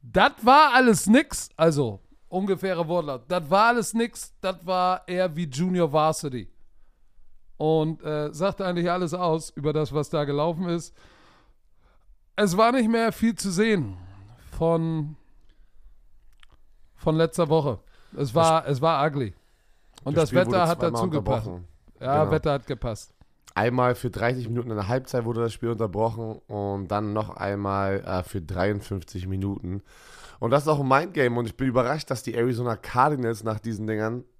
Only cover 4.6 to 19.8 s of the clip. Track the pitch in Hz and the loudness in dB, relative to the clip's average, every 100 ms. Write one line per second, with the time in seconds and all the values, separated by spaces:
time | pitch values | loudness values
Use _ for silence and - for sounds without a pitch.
4.6 | 170 185 180 185 - 180 185 156 170 127 | -4 0 0 0 -4 -2 -2 -2 -6 -2
5.6 | 180 180 165 156 156 156 151 127 - - | 0 2 2 4 2 0 -6 -8 -12 -18
6.6 | - - - _ - - - - - - | -20 -20 -20 _ -20 -20 -20 -20 -20 -4
7.6 | 156 160 156 160 156 151 147 147 190 - | 2 2 2 -4 -6 -4 -4 -2 -4 -2
8.6 | 190 175 175 180 175 175 180 160 - - | -4 0 0 0 -2 -2 0 0 -4 -6
9.6 | 143 151 151 143 143 160 147 143 160 165 | -2 -2 -2 -2 -2 -2 -2 0 -2 -2
10.6 | 180 170 - - - - - _ _ _ | -4 -4 -6 -20 -20 -20 -20 _ _ _
11.6 | _ _ _ _ - - _ - 208 180 | _ _ _ _ -20 -20 _ 0 0 4
12.6 | 226 262 220 233 226 - 226 202 196 175 | 4 4 2 2 0 0 -2 0 -4 0
13.6 | 220 202 113 92 - - - - - - | 2 2 -2 -8 -18 -20 -20 -20 -14 -2
14.6 | 165 165 165 160 151 151 _ - - - | 0 2 0 -4 -6 -10 _ -20 -20 -20
15.6 | - - - - - - - - - - | -20 -20 -20 -20 -20 -20 -20 -20 -20 -20
16.6 | - - - - - 160 165 - 160 160 | -20 -20 -20 -4 0 2 2 2 2 2
17.6 | 143 104 - - - - 135 131 165 160 | 0 -6 -10 -20 -18 -6 -2 4 4 4
18.6 | 135 139 160 156 151 143 113 - _ _ | 0 0 2 2 0 0 -6 -8 _ _
19.6 | _ _ | _ _